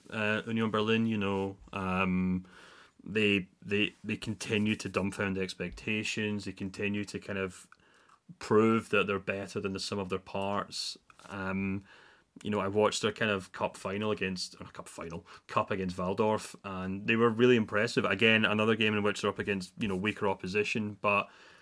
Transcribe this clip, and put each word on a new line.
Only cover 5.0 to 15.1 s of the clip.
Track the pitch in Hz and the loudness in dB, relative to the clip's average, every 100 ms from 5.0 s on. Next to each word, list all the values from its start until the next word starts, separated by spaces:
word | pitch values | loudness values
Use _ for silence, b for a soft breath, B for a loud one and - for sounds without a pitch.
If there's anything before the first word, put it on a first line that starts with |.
| 95 - 101 95 | -2 -2 -2 -2
expectations. | 92 - 87 - - 107 110 - 107 104 101 | -4 -6 -8 -8 -4 -4 -2 -4 -4 -4 -6
They | |
continue | 95 98 95 101 101 101 | -8 -8 -4 -4 -4 -4
to | 98 | -8
kind | - 101 | -8 -4
of | 95 92 - - b b b b b - | -4 -6 -18 -20 b b b b b -10
prove | - 110 113 113 95 | 2 6 6 4 2
that | 104 95 | 0 2
they're | 98 | 0
better | 92 98 95 - | -4 -6 -6 -6
than | 101 | -6
the | 95 | -4
sum | - 104 | -4 -4
of | 95 | -4
their | 95 | -6
parts. | - 101 98 101 - - - - _ - - | -6 -4 -2 -2 -4 -6 -8 -10 _ -20 -12
Um, | 101 95 95 98 98 - b b b b - | -8 -4 -2 -2 -4 -8 b b b b -12
you | - | -4
know, | 104 | -2
I | 95 | 0
watched | 101 107 - | 2 2 2
their | 113 | -2
kind | 104 110 | 0 0
of | 101 92 | 0 -4
cup | - 104 - | -4 -4 -4
final | 98 101 107 | -6 -4 -2
against, | 107 95 92 - - | -2 -2 -4 -8 -10
or | 92 | -16
cup | - - | -16 -14
final, | - 90 | -12 -10